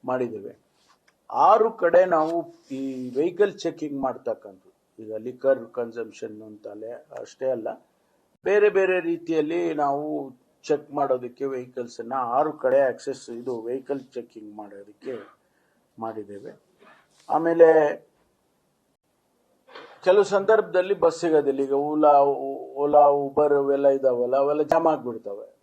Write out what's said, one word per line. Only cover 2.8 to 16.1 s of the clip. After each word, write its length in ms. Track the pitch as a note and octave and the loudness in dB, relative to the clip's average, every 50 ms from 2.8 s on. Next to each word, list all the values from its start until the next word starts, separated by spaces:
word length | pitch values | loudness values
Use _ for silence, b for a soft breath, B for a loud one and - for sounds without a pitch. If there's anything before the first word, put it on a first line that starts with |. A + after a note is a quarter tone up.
| C3+ C3+ C3 B2+ B2+ B2+ | -8 -8 -8 -8 -10 -6
ವೆಹಿಕಲ್ 480 | B2 C3 D3+ F3+ F3 F#3 G#3 G3+ F3+ - | -4 -2 -2 -2 2 0 0 0 0 -6
ಚೆಕಿಂಗ್ 420 | - E3+ D3+ - D3+ D3+ C#3+ C#3 | -8 -8 -6 -6 -10 -10 -8 -6
ಮಾಡ್ತಕ್ಕಂಥದ್ದು, 1000 | C3+ C3 A#2+ - - A#2+ A2 - _ G#2 F#2+ F#2 _ _ _ _ _ _ _ - A2 | -6 -6 -6 -6 -8 -8 -8 -8 _ -20 -20 _ _ _ _ _ _ _ _ -20 -14
ಈಗ 120 | G#2+ A2 | -12 -12
ಲಿಕ್ಕರ್ 580 | A2 A2 A#2+ B2+ B2+ - C3+ C3+ B2 A#2 A2 _ | -10 -10 -12 -14 -4 0 0 0 0 -2 -14 _
ಕನ್ಸಂಪ್ಷನ್ 720 | B2 A#2+ A#2 A2+ A#2 A2+ A2 - - - A2+ A2 G#2+ A2 | -10 -10 -10 -8 -12 -12 -12 -12 -16 -14 -14 -14 -16 -18
ಅಂತಲೇ 500 | G#2+ G#2+ G#2 _ G#2 G2+ G#2 A2 A2+ A#2+ | -20 -20 -18 _ -18 -16 -16 -16 -16 -16
ಅಷ್ಟೇ 580 | G#2+ - _ B2+ B2 A#2 - - _ C3+ C3 | -18 -20 _ -18 -18 -18 -18 -14 _ -4 -4
ಅಲ್ಲ, 380 | B2+ A#2 A2 A#2+ - - _ _ _ _ _ _ _ _ _ _ _ _ _ | -4 -4 -6 -10 -12 -12 _ _ _ _ _ _ _ _ _ _ _ _ _
ಬೇರೆ 240 | F3+ G3 G#3 G3+ G#3 | 0 2 4 4 4
ಬೇರೆ 320 | F3+ F#3+ F#3+ F3+ F#3 F3+ | 4 2 2 2 0 0
ರೀತಿಯಲ್ಲಿ 760 | E3 E3+ E3+ E3+ - - D#3+ D#3+ D3+ D3+ E3 F3 F3 E3+ D#3+ | -2 -2 -6 -6 -4 -2 -2 -2 0 -2 -2 -2 -2 -2 -2
ನಾವು 580 | D3+ D3 C#3+ C#3 C#3+ D3+ D3+ D#3 D3 C#3 C3 A#2+ _ _ _ _ _ _ | -2 -2 -2 -2 -2 -4 -6 -6 -8 -8 -10 -16 _ _ _ _ _ _
ಚೆಕ್ 280 | - D3+ C#3+ D3 _ | -4 -4 -4 -4 _
ಮಾಡೋದಕ್ಕೆ 540 | C3+ D3 C#3+ C3+ C3 B2+ B2 B2 A#2+ _ C#3 | -4 -4 0 0 0 -2 -2 -10 -10 _ -8
ವೆಹಿಕಲ್ಸ್ 560 | C#3 C3+ B2+ B2+ B2+ - B2+ A#2+ A#2+ - - | -6 -6 -8 -10 -12 -12 -12 -12 -12 -12 -16
ಅನ್ನ 120 | A#2 A#2 C3 | -12 -8 -6
ಆರು 400 | C3+ B2+ A#2 A#2+ C3+ D#3 D#3 D3+ | -6 -4 -2 0 0 0 0 -2
ಕಡೆ 280 | D#3 - C3 C3 C3+ | -2 -2 2 2 4
ಆಕ್ಸೆಸ್, 500 | C#3 C3 A#2 - - - C3+ C3+ - - | 2 2 0 -4 -8 -10 -10 -10 -12 -16
ಇದು 320 | A#2+ A#2 A#2+ C3 B2 A#2 A2 | -14 -12 -8 -8 -8 -8 -8
ವೆಹಿಕಲ್ 380 | A#2 B2 C3+ B2+ - D3 C#3 | -8 -10 -10 -6 -8 -8 -8
ಚೆಕಿಂಗ್ 560 | A#2+ _ _ B2 A2+ _ _ A2 G#2+ G#2 G#2 | -8 _ _ -14 -14 _ _ -20 -20 -20 -18
ಮಾಡೋದಕ್ಕೆ 800 | G#2+ G#2+ G#2 G#2 G2+ G2+ G2+ G#2 _ - C3 C3 A2 G2 - _ _ _ _ _ _ _ _ _ _ _ _ _ - | -18 -18 -18 -18 -20 -20 -20 -20 _ -14 -14 -14 -14 -14 -20 _ _ _ _ _ _ _ _ _ _ _ _ _ -12
ಮಾಡಿದ್ದೇವೆ. 640 | A2+ A2+ | -12 -10